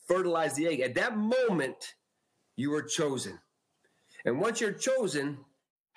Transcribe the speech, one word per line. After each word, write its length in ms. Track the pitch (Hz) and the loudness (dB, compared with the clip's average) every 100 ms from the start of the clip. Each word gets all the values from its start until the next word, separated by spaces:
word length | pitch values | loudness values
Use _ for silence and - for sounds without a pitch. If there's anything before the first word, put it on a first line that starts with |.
| - | 0
fertilize 500 | 180 180 165 156 131 | 2 2 2 0 0
the 120 | 170 | 0
egg. 140 | 143 | 0
At 140 | 127 120 | 0 0
that 200 | 226 220 | 0 0
moment, 800 | 214 254 240 175 123 - - - _ _ _ _ _ - | 0 2 2 2 0 -4 -14 -18 _ _ _ _ _ -4
you 140 | 139 | -2
were 100 | 151 | 0
chosen. 580 | 123 - 147 131 101 87 _ _ _ _ _ _ _ - - | -2 0 0 0 -6 -12 _ _ _ _ _ _ _ -4 0
And 160 | 127 | 2
once 180 | 214 226 | 0 0
you're 140 | 220 | -2
chosen, 640 | 190 262 262 214 143 139 139 - _ _ _ _ | 0 0 0 0 0 -2 -6 -12 _ _ _ _